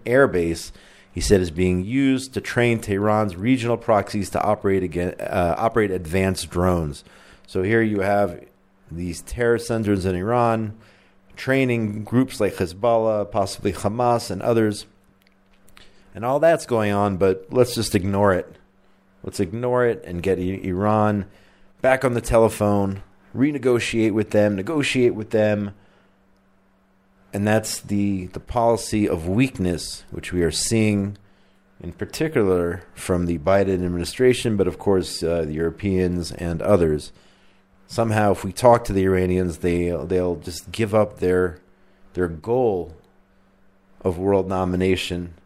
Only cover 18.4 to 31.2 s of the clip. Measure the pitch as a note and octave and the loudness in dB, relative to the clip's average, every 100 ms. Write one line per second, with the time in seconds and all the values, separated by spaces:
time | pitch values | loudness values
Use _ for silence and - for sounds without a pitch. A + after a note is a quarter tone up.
18.4 | - - _ _ _ _ _ _ - - | -2 -14 _ _ _ _ _ _ -10 -4
19.4 | F#2 A2+ B2 B2 A#2+ G2 F2 F2 F#2+ F2+ | -4 -2 0 2 2 0 -6 -4 0 0
20.4 | F2+ F#2+ F#2 F2+ G#2 G#2+ G#2+ G#2 F#2+ - | 0 -4 -4 0 2 2 2 0 -4 -12
21.4 | - _ - _ B2+ C3 C3+ A#2+ - A#2 | -20 _ -20 _ 0 2 2 -2 2 4
22.4 | A2+ - G#2 G2+ G2 G2 - _ _ - | 4 4 0 2 0 -4 -12 _ _ -2
23.4 | C#3 C#3+ B2+ A#2+ - A#2 A2 G#2+ G#2 G#2+ | 0 0 0 0 0 0 2 0 0 2
24.4 | G#2 G2 G2 D#3+ C3 C3 B2 F#2+ G#2 A2 | 2 2 -2 -2 0 2 2 2 -2 2
25.4 | G#2+ G#2 G2+ - _ _ _ _ _ _ | 2 0 -4 -10 _ _ _ _ _ _
26.4 | _ _ _ _ _ _ _ _ _ G2+ | _ _ _ _ _ _ _ _ _ -4
27.4 | G#2 A2 A2 - - G2+ G2+ F#2+ F#2 - | 0 0 0 -8 -4 -2 0 -2 -6 -12
28.4 | - B2+ A#2 A2+ - G#2+ G#2 E2+ E2+ G2+ | -6 0 2 2 0 -2 0 -2 -2 0
29.4 | C3 - F#2 E2 - - - - - F2+ | 0 0 -4 -4 -6 -14 -14 -14 -6 -2
30.4 | E2 D2+ - A2+ G#2+ G2+ G2 G2+ | 0 0 -2 0 2 0 -2 -8